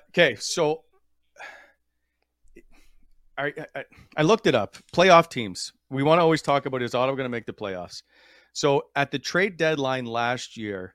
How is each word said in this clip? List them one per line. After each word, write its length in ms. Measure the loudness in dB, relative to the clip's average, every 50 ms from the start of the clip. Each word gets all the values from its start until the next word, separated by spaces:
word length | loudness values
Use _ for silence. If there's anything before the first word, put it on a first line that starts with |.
| _ _
okay, 260 | 2 4 4 4 2
so 480 | -2 -8 -6 -2 0 0 0 -2 -4 _ _ _ _ _ _ _ _ _ _ _ -20 -20 -20 -20 -20 -20 _ _ _ _ _ _ _ _ _ _ _ _ _ _ _ _ -20 -20 -20 -20 -20 -20 -20 -20 -20 -20 -20 _ _ _ _ _ _ -10
I, 160 | -6 -6 -6 -6 -8 -16 -14 -12
I, 100 | -14 -14 _ _ -20 -20 _ -2
I 60 | 0 4
looked 240 | 4 4 4 4
it 80 | 2 2
up. 220 | 0 0 -2 -10 -18 _ _ 2
Playoff 340 | 4 6 8 8 8 6 4
teams. 440 | -4 -8 -8 -8 -10 -12 -14 -14 _ _ _ -10
We 140 | -4 -2 2
wanna 180 | 4 4 4 4
always 200 | 4 2 2 0
talk 240 | 0 0 0 0
about, 140 | -2 -6 -4
is 140 | -4 -2 -2
Ottawa 220 | 0 0 0 -2
gonna 120 | -4 -6 -6
make 180 | -8 -8 -10
the 60 | -10 -12
playoffs? 500 | -10 -8 -8 -8 -8 -10 -12 -16 -18 -20 _ _ _ _ _ _ _ _ _ -8
So 320 | -2 2 2 2 2 0 _ -2
at 160 | -4 -2 -2
the 80 | -4 -8
trade 380 | -8 -4 -2 -2 -2 -2 -2
deadline 480 | -2 -2 0 0 0 -2 -2 -2 -4 -4
last 520 | -6 -4 -2 -2 -2 -2 -4 -8 -14 -14
year, 380 | -10 -8 -8 -8 -8 -10 -14 _